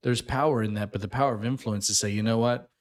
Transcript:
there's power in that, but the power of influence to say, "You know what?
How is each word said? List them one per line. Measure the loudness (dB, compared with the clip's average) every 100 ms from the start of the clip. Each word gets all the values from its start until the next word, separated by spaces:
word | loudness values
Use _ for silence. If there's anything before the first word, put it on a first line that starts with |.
there's | 0 -2
power | 0 2 2 2
in | 0
that, | -2 -4
but | -4
the | -4
power | 0 0
of | 0
influence | -2 -4 -2 -2 0
to |
say, | 0 0
"You | 0
know | 2 2
what? | 2 0 -4 _